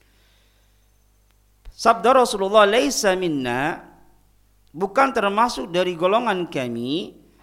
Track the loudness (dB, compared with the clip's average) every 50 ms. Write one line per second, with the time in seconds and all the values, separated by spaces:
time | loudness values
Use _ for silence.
0 | _ _ _ _ _ _ _ _ _ _ _ _ _ _ _ _ _ _ _ _
1 | _ _ _ _ _ _ _ _ _ _ _ _ -20 -20 -12 -2 0 0 0 2
2 | 2 4 4 4 4 2 0 -2 -2 2 4 4 6 6 4 2 0 0 -2 0
3 | 0 0 0 0 0 -2 -2 -2 -2 -2 -2 -2 -2 -4 -4 -6 -12 -20 -20 -20
4 | -20 _ _ _ _ _ _ _ _ _ _ _ _ _ -8 -6 -6 -2 2 2
5 | 2 2 2 -2 -2 0 0 0 0 0 -2 -6 -10 -4 -2 -2 -2 -2 -2 -2
6 | 0 0 0 2 0 0 -2 -2 -4 -6 -6 -6 -6 -6 -6 -6 -6 -4 -4 -6
7 | -6 -8 -14 -20 _ _ _ _